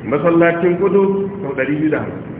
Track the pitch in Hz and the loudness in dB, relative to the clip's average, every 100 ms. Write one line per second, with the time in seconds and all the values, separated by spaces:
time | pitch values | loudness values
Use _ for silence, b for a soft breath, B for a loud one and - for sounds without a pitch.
0 | 107 143 170 165 170 170 180 175 196 196 | -2 0 2 4 4 2 0 2 2 4
1 | 196 196 196 - 139 135 135 151 156 135 | 2 0 -4 -6 -6 -4 -2 0 0 -2
2 | 107 95 - - | -4 -10 -12 -14